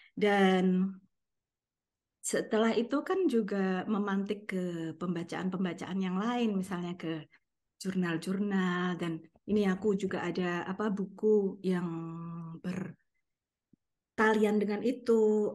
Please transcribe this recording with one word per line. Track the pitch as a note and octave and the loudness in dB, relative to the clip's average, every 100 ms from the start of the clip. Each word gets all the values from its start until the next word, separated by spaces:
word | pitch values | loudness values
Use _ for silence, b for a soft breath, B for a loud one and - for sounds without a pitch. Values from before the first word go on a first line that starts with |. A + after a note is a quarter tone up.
| b | b
Dan | - G#3 G3+ F#3+ F#3 F#3 F#3 F#3+ F#3+ _ _ _ _ _ _ _ _ _ _ _ _ | 0 2 6 6 6 4 4 0 -4 _ _ _ _ _ _ _ _ _ _ _ _
setelah | - F#3 - G#3+ A3+ G#3+ | -4 -4 0 2 2 2
itu | A#3 C#4+ | 0 0
kan | D4 F#4+ F4 | 0 0 2
juga | A#3 G3 G3+ F#3+ F#3 - | 2 0 0 0 0 -2
memantik | G3+ G3+ G3 G3 G#3 - | -2 0 -2 -2 -6 -6
ke | F#3+ F3+ E3+ E3 D#3+ | -4 -4 -4 -6 -6
pembacaan-pembacaan | F3 E3+ F3 D3+ F#3 F#3 F#3+ E3+ F3 F#3+ | -4 -4 -4 -4 -4 -2 -2 -4 -6 -4
yang | F#3+ F#3 | -2 -2
lain, | A3+ B3 A#3 F#3+ | -2 0 0 0
misalnya | F#3 F3 F3 F3+ | -2 -6 -6 -6
ke | E3 D#3+ D3+ _ _ _ _ - | -6 -8 -10 _ _ _ _ -12
jurnal-jurnal. | F#3 F#3 F3 E3 F#3 F#3+ G#3 G3 F#3 F3+ F3+ E3+ | -6 -2 0 -2 -2 -2 0 0 0 0 -2 -2
Dan | E3+ D#3+ - _ - | -4 -6 -10 _ -2
ini | G#3 G3 | 2 2
aku | F#3 G#3+ G3 | 2 0 0
juga | F#3+ F#3 F3 | 0 -2 -4
ada, | F#3 F3+ F3 - | -2 -2 -2 -4
apa, | F#3+ G#3+ | -4 -2
buku | G3 F#3+ - G#3+ G#3+ G3 - F#3 | -2 -6 0 4 4 2 -2 -2
yang | F3+ F3 E3 E3 E3 E3+ E3 E3 E3 | 0 -2 -6 -8 -10 -10 -10 -12 -10
bertalian | F3+ F3+ E3 - _ _ _ _ _ _ _ _ _ _ _ - A3 A3 G#3 G#3 | -8 -6 -8 -12 _ _ _ _ _ _ _ _ _ _ _ 0 2 4 4 2
dengan | G3+ G3+ A3+ | 0 -2 -2
itu. | B3+ - A3+ G#3+ G#3+ G#3 | -2 2 4 6 4 2